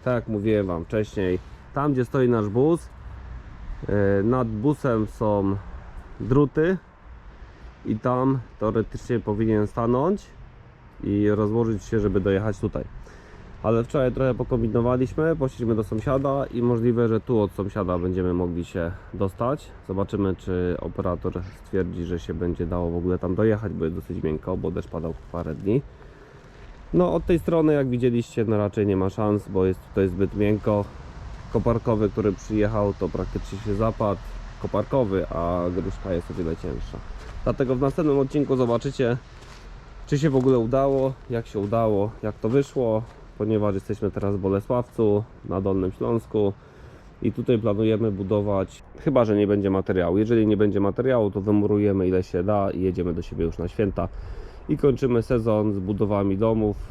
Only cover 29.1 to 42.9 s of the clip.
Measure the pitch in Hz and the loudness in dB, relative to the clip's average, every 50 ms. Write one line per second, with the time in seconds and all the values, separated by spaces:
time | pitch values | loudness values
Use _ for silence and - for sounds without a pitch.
29.1 | - - 110 104 104 104 - - 98 95 92 92 92 - - - - 101 98 95 | 0 0 0 2 2 0 0 -2 0 2 2 2 2 -2 -8 -4 0 2 2 2
30.1 | 87 92 98 92 - 101 104 101 107 104 - 117 107 101 101 - - - - - | 2 0 0 0 2 0 2 2 2 2 2 0 0 0 0 -4 -8 -16 -16 -16
31.1 | - - - - - - - - - 117 95 117 117 113 - 123 113 107 107 101 | -16 -14 -14 -14 -14 -14 -14 -4 -2 0 2 2 0 2 2 0 2 2 2 0
32.1 | - - 101 104 92 - - - 107 107 104 104 110 107 104 101 95 - 95 85 | 0 2 0 0 0 0 -6 -2 0 2 2 2 2 0 0 0 0 -2 -4 -4
33.1 | 90 92 92 - - 101 - - - 98 110 107 101 98 113 113 110 - 113 104 | -2 -4 -4 -4 -4 -6 -6 -6 -10 -8 -4 -4 0 0 0 0 0 0 0 0
34.1 | 98 101 - - - - - - - - - 85 - 98 104 - - 139 123 101 | 0 -2 -6 -12 -12 -12 -12 -14 -12 -10 -8 -4 -2 -2 -2 0 0 0 2 2
35.1 | 95 92 78 - - 82 85 85 90 90 87 90 90 90 82 92 92 - - 98 | 0 -2 -2 -2 -4 -2 -2 0 0 0 -2 -2 -2 -2 -4 -4 -8 -8 -4 -2
36.1 | 90 85 - - - - 87 80 82 - - 82 65 - - - - - - - | -2 -2 -4 -6 -8 -6 -4 -4 -4 -4 -6 -8 -6 -6 -8 -10 -10 -12 -12 -12
37.1 | - - - - - - - 127 117 - 143 120 131 123 143 135 135 - 165 156 | -14 -14 -14 -12 -12 -4 -2 -2 0 0 0 0 2 2 0 0 0 2 2 2
38.1 | 139 139 135 135 - 151 139 117 135 127 131 117 117 117 - 139 131 - 131 117 | 4 2 2 2 2 0 2 2 2 2 2 2 2 0 0 -4 -2 0 0 0
39.1 | 120 123 - - - - - - - - - - - - - - - - - - | 0 -2 -4 -14 -20 -20 -20 -18 -18 -18 -18 -18 -18 -18 -18 -18 -18 -18 -4 -2
40.1 | 147 139 143 160 131 131 127 135 131 123 113 113 123 135 139 139 135 135 131 135 | 0 2 2 4 4 4 6 6 4 4 4 2 2 2 2 2 2 2 2 0
41.1 | 131 - - - 123 117 113 - - 107 98 101 113 113 113 110 107 98 101 107 | -2 -6 -8 -4 -4 -4 -4 -4 -4 -4 -2 0 2 2 2 4 4 2 0 0
42.1 | 110 - - 107 104 - - 113 120 143 139 - - 139 123 113 | -4 -6 -6 -6 -6 -2 -2 2 2 2 2 2 -2 0 0 2